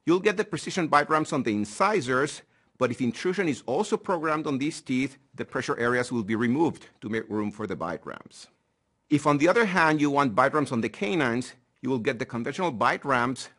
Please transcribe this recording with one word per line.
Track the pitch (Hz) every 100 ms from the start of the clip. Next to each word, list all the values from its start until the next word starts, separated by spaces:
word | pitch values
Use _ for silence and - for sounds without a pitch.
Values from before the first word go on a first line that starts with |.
| -
You'll | 180
get | 208 208
the |
precision | 202 156 - 180 156
bite | 147 147
ramps | 156 156
on | 147
the | 117
incisors, | 104 104 - 202 214 127 127 147 - - _ _ -
but | 123
if | 120
intrusion | 123 - 180 185 175
is | 123 -
also | 139 214 220
programmed | - 175 160 156 156
on | 135
these | 147 165
teeth, | - 127 135 - _
the | -
pressure | 117 139 - 139
areas | 120 123 123
will | 120
be | 101
removed | 110 120 135 160 - - _
to | 107
make | 110 110
room | 107 104
for | 95 101
the | 90
bite | 82 82 69
ramps. | - - - - _ _ _ _ _ -
If, | 147 151
on | 147
the | 156
other | 220 220
hand, | 180 160 156
you | 143
want | 139 139
bite | 101 135
ramps | 151 135
on | 120
the | 110
canines, | - 202 185 131 117 123 - _ _
you | 127
will | 131
get | 110 113
the | 127
conventional | 120 131 143 175
bite | 113 120 180
ramps, | 143 127 123 127 -